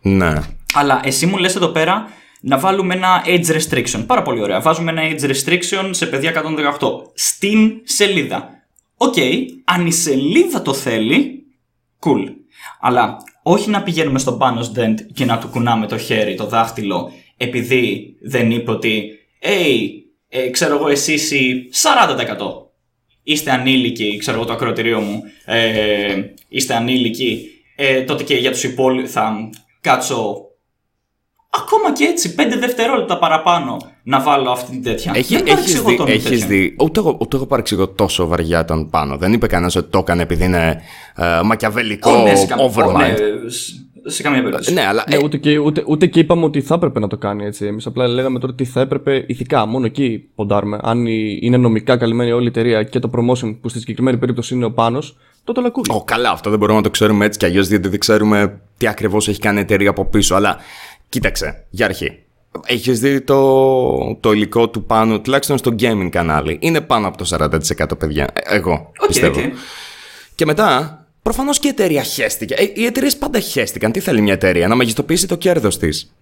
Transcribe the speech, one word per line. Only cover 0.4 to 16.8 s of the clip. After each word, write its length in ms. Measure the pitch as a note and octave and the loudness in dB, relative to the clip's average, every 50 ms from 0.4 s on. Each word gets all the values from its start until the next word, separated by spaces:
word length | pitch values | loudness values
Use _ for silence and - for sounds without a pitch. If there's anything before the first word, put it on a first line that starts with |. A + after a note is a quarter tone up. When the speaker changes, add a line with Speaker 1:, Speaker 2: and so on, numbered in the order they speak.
| D2+ - - - - - - | -4 -6 -12 -16 -8 -2 0
Speaker 2:
Αλλά 280 | C#3+ C#3+ C#3 C3 B2+ - | 0 4 4 2 2 0
εσύ 220 | C3+ C3 - E3 | -2 -2 0 0
μου 120 | E3+ G3 | 0 0
λες 180 | G3 F3 F#3 F3+ | 0 0 0 0
εδώ 120 | G3 F3 | 0 0
πέρα 400 | D#3+ - D#3+ D#3+ E3 F#3 G#3+ G#3+ - - - - _ _ _ | 0 0 0 0 2 0 -2 -4 -10 -18 -20 -20 _ _ _
να 160 | - - C#3 | -2 -2 0
βάλουμε 360 | C3 - F#3+ F#3+ G3 F#3 F3+ F3+ | 0 2 0 0 0 0 -2 -2
ένα 280 | F#3 F#3 F#3 F#3 F3+ - | 0 2 2 2 2 2
age 200 | F3 F3+ F3 E3+ D#3 D#3 D#3 | 2 2 2 2 2 0 0
restriction. 440 | D#3 - - C3 A#2 - - G#2 A2 | 0 0 -2 -2 -2 -2 -4 -6 -2
Πάρα 140 | - B3+ A3+ | 0 0 0
πολύ 200 | F3+ D3 B2 A#2 | 0 -2 -2 -2
ωραία. 180 | G#2 G2+ F#2+ F#2+ | -2 -2 -2 0
Βάζουμε 300 | A#2 D#3+ D#3+ D#3+ E3+ E3 | 2 2 2 2 0 -4
ένα 100 | D#3+ D#3+ D#3+ D#3+ | -2 -2 -2 -2
age 200 | D3+ C3+ C3+ C#3 | -2 -2 -2 -2
restriction 580 | C3+ C3+ - - E3+ F3 - - G3 F#3+ F#3+ G3 | -2 -2 0 0 0 0 0 -2 -4 -4 -4 -4
σε 140 | F3+ - - | -2 -4 -4
παιδιά 240 | - - C3+ C#3 E3 | -2 -2 -2 -2 -2
εκατόν 260 | E3 D#3+ D3+ D#3+ D#3 | -2 -2 -4 -4 -4
δεκαοκτώ. 560 | D3 D3 C#3+ D3 - - A2+ F2+ - - - _ | -2 -2 -2 -2 0 -2 -2 -2 -4 -10 -16 _
Στην 680 | - - - - - - G3+ G#3+ A3 A3 A3 A3 - - | -4 -4 -4 -2 -2 -2 2 4 4 4 4 2 -4 -8
σελίδα. 680 | - - - G#3 G3+ F#3+ E3+ C3 - - F#2 - - - _ _ _ _ _ _ _ _ | -6 0 0 2 2 2 0 -2 -2 -6 -8 -8 -12 -20 _ _ _ _ _ _ _ _
Οκ, 180 | _ D3+ D#3+ D#3 E3+ C3+ B2 D#3 - - - - - _ | _ 0 2 2 2 2 2 0 -2 -2 -6 -10 -8 _
αν 220 | - F3+ F3+ F3 | -2 0 0 2
η 60 | E3 | 0
σελίδα 720 | D#3+ - - D#3+ C3+ C3 C#3 D3+ G3 E4 E4+ F4+ D4 - | 0 -2 0 0 0 0 2 2 4 4 4 4 2 -2
το 120 | - C#3+ C3+ | -2 -2 -4
θέλει, 680 | - - C3 A2+ G#2+ G#2+ A2 D3+ B3 - - - - - _ _ _ _ _ _ _ _ _ _ _ | -2 -2 -2 -2 0 0 2 2 2 0 0 -6 -14 -20 _ _ _ _ _ _ _ _ _ _ _
cool. 240 | - E3+ C3 G#2+ F#2+ - - - - _ _ - - - - _ | 0 0 0 0 0 -6 -12 -20 -20 _ _ -20 -20 -20 -18 _
Αλλά 360 | - B2 B2 B2 A#2 G#2+ - - - - _ _ _ | -2 0 2 2 2 0 -2 -10 -18 -20 _ _ _
όχι 260 | D#3+ F3 G#3+ - G#3 | 2 2 2 2 0
να 140 | G#3 G3 - | -2 -2 -2
πηγαίνουμε 360 | F#3+ E3 E3 D#3 C#3+ C3 C3 | -2 -2 0 0 0 0 0
στον 180 | B2+ C3+ A2+ - | 0 -2 0 2
Panos 380 | C3+ B2+ A#2+ A2+ A#2 A2+ - B2 | 0 0 0 -2 -6 -6 -2 -2
Dent 160 | A2+ A2 A2 G#2+ - - - | 0 0 0 -2 -4 -12 -6
και 120 | - C3+ | -4 0
να 120 | A#2 A#2 | 0 0
του 100 | A#2 - A#2 | -2 -4 -6
κουνάμε 380 | - B2+ A#2 A#2+ A#2 A2 G#2+ | -4 -2 0 0 0 0 0
το 100 | G2+ A#2+ | -4 -6
χέρι, 380 | G#2+ - - A#2+ G#2+ G#2 G#2 F#2+ | -6 -4 -2 0 0 0 -2 -2
το 100 | F2+ A2 | -6 -6
δάχτυλο, 680 | F#2+ G#2+ A2+ A2+ A2+ - - | -2 0 0 0 0 -2 -6